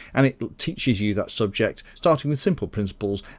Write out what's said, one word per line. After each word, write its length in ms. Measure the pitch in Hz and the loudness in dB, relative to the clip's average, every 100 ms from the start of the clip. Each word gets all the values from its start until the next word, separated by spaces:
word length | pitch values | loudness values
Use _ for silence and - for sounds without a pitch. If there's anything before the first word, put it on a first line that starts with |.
| - | 0
and 140 | 127 135 | 2 2
it 320 | - 117 - | 2 -10 -4
teaches 420 | - - - 104 | -6 0 2 2
you 140 | 104 | 2
that 160 | 101 - | 0 -2
subject, 540 | - 104 - 110 - - | -2 -2 2 -2 -2 -16
starting 360 | - 175 151 143 | -2 2 2 0
with 100 | 143 | 0
simple 280 | 202 165 98 | 0 0 -2
principles 540 | - 98 - 101 98 - | -2 -4 -2 -4 -4 -8